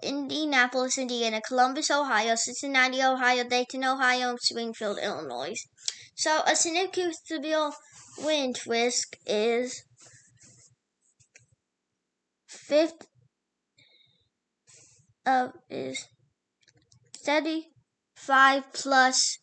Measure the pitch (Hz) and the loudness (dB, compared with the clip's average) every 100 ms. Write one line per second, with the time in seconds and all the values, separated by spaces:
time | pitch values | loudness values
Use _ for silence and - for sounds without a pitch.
0 | - 285 269 277 311 269 254 262 262 262 | -6 -6 -4 -4 0 2 2 0 -2 -2
1 | 254 240 226 214 220 254 254 269 302 285 | -2 -2 -2 -4 -2 2 2 2 0 0
2 | 277 214 226 226 - 247 285 262 254 262 | 2 0 2 0 -2 -6 -2 2 2 2
3 | 262 262 247 254 247 247 254 262 262 269 | 2 2 2 2 2 -2 -2 -2 -2 2
4 | 254 247 247 247 - 233 233 226 214 202 | 2 2 0 -2 -4 -2 -6 -6 -6 -4
5 | 208 165 147 123 147 240 - _ - - | -4 -4 -6 -6 -8 -8 -14 _ -10 -10
6 | - - 320 311 - 311 339 330 370 370 | -14 -4 0 2 2 2 2 0 -2 -2
7 | 359 320 - 320 302 311 294 294 - - | -4 -6 -8 -8 -2 -2 -2 -6 -18 -20
8 | - - 302 302 262 240 - 233 240 240 | -20 -6 -2 0 -2 -4 -2 0 0 0
9 | - - - 208 226 233 254 - - _ | -6 -8 -4 0 0 0 -4 -8 -18 _
10 | - - _ _ - - - _ _ _ | -20 -20 _ _ -20 -20 -20 _ _ _
11 | _ _ _ - _ _ _ _ _ _ | _ _ _ -20 _ _ _ _ _ _
12 | _ _ _ _ - - - 294 320 - | _ _ _ _ -20 -20 2 4 4 -2
13 | - _ _ _ _ _ _ _ _ _ | -20 _ _ _ _ _ _ _ _ _
14 | _ _ _ _ _ _ _ - _ _ | _ _ _ _ _ _ _ -20 _ _
15 | _ _ 262 262 247 - _ 262 262 262 | _ _ 0 2 0 -8 _ -10 -8 -10
16 | - _ _ _ _ _ _ _ _ _ | -14 _ _ _ _ _ _ _ _ _
17 | _ - - 302 302 320 320 _ _ _ | _ -8 -2 0 0 -4 -8 _ _ _
18 | _ - - 262 269 277 269 - 269 262 | _ -12 2 6 6 4 -2 -8 2 6
19 | 254 262 - - | 6 4 0 -4